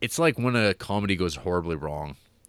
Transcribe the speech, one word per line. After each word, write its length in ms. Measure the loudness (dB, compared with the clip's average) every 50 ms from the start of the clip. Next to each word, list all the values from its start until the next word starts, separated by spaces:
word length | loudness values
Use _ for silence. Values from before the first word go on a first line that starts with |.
it's 160 | -6 -4 0
like 220 | 2 2 2 2 2
when 160 | 0 2 2
a 180 | 4 4 4 2
comedy 420 | 0 -2 -4 -2 0 2 2 2
goes 200 | 2 0 0 -2
horribly 400 | -2 -2 0 0 0 0 -2 -4
wrong. 400 | -4 -4 -4 -4 -6 -6 -8 -10 -14 _ _ _ _ _